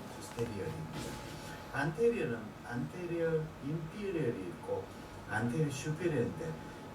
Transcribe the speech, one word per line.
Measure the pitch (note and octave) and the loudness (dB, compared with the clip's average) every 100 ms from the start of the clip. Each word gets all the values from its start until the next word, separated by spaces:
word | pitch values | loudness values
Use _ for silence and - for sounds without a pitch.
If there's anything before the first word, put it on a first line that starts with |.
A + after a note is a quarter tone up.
| - - | -8 -8
포스테리얼입니다. | - - A#2 G2+ F2+ D#2+ D#2+ - C#3 - - - - - - | -8 -2 -2 0 -2 -2 -4 -4 -4 -6 -6 -8 -8 -10 -4
안테리얼은 | - E3+ G3 A#3 G#3+ D3+ A#2 G#2 - - | 0 2 6 6 6 2 0 -4 -8 -4
안테리얼 | B2 D3+ F3+ F3 E3+ E3 D#3+ D#3 - C3 | -2 -2 -2 -2 2 4 4 2 -2 -2
인피리얼이 | E3 D#3 G3+ G3+ E3+ B2+ - F3 | -2 -2 -4 0 2 2 2 -2
있고, | - - - - - - - - | -6 -2 -2 -2 -10 -10 -10 -2
안테리얼 | - A#2+ C3+ D3 | 0 2 4 4
슈피리얼인데, | - D#3 D3+ F3 C#3+ - - - - - - - | 2 0 2 4 4 4 0 -4 -4 -6 -10 -10